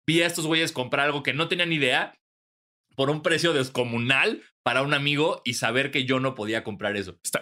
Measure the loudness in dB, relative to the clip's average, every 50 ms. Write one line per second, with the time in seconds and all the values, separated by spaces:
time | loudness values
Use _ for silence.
0 | _ 2 2 2 2 2 0 -2 -2 0 0 0 0 0 -2 -4 -4 -2 0 0
1 | 0 0 0 -2 -2 -2 -2 -2 -2 -2 -2 -2 0 0 0 0 2 2 2 0
2 | 0 -4 -8 _ _ _ _ _ _ _ _ _ _ _ _ _ _ _ _ -2
3 | 0 0 0 0 0 0 0 2 2 2 2 2 0 0 -2 -2 -2 0 -2 -2
4 | 0 2 2 2 2 0 -2 -4 -10 -18 _ _ _ 0 2 2 2 2 0 0
5 | 2 0 2 2 2 2 0 -2 -4 -6 -4 0 0 2 2 2 0 0 0 -2
6 | 0 0 0 0 0 -2 -2 -4 -4 -4 -2 -4 -4 -6 -8 -4 -4 -2 -2 -2
7 | -4 -6 -10 -12 -8 -6 -6 -4